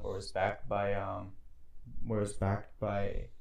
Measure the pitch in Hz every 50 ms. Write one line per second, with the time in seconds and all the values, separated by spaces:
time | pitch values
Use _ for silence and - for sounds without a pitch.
0 | 104 98 98 101 - - - 92 95 101 104 - - - 101 101 101 101 98 98
1 | 98 98 95 90 98 98 - - - - - - - - - - - - - -
2 | - - 110 104 104 101 - - 98 98 101 104 - - - - 107 101 101 101
3 | 101 101 98 - - - - -